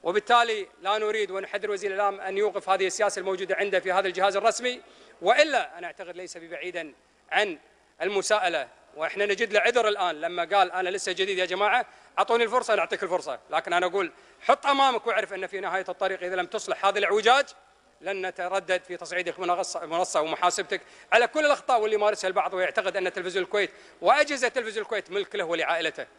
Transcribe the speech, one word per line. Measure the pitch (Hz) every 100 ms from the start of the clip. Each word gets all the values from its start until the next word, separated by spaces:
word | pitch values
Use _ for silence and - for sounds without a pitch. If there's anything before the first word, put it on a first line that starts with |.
وبالتالي | 160 202 - 240 233 220 190 _
لا | 185 214
نريد | 214 214 196
ونحذر | 190 190 202 208
وزير | 196 196
الإعلام | 196 202 196
أن | - 196
يوقف | 208 208 -
هذه | 190 190
السياسة | - 208 196
الموجودة | 185 190 185 185
عنده | 202 190
في | 185
هذا | 185 190
الجهاز | 180 196 196
الرسمي، | 220 - 247 247 - - - -
وإلا | 175 254 311 262 151 160
أنا | 175
أعتقد | - 190 175
ليس | 185 170
ببعيدًا | 165 165 175 170 156 127 _ _ _
عن | 180 208 156 _ _ _ _
المساءلة، | 175 202 - 214 185 165 127 - _ 147
وإحنا | 160 196 202
نجد | 190 214
له | 208
عذر | 220 240 220
الآن | 208 180 151
لما | 165 175
قال: | 165 202 180
"أنا | 180 185
لسه | 196 196
جديد | 180 190 185
يا |
جماعة، | 180 185 208 240 233 - - -
أعطوني | 202 226
الفرصة | 226 247 226
نعطيك | 202 165 196
الفرصة". | 185 175 151 123 -
لكن | 151 180
أنا | 175 180
أقول | 185 175 - - _
حط | - 277 277
أمامك | 277 269 233 233
واعرف | 202 196
أن | 190 185
في | 196
نهاية | 190 185 185
الطريق | 180 190 185
إذا | 180 185
لم | 175
تصلح | 220 - 160 196
هذه | 202
الأعوجاج | 196 202 214 262 269 - _ _ _ _
لن | 165 196 185
نتردد | 180 175 196 185 185
في | - 175
تصعيدك | 165 180 175 160
منغص-، | 190 175 185 170
منصة | 160 165 180 160
ومحاسبتك | 156 160 185 - 180 185 - - -
على | 214 240
كل | 311 294
الأخطاء | 285 - 247
واللي | 220
يمارسها | 214 208 202 190
البعض | 190 180
ويعتقد | 190 180 - 190 190
أن | 185
تلفزيون | 185 180 185
الكويت | 180 208 185 - - -
وأجهزة | 175 277 294 277 240
تلفزيون | 254 220 214
الكويت | 202 214 170
ملك | 190 214 208
له |
ولعائلته. | 165 165 139 165 160 147 123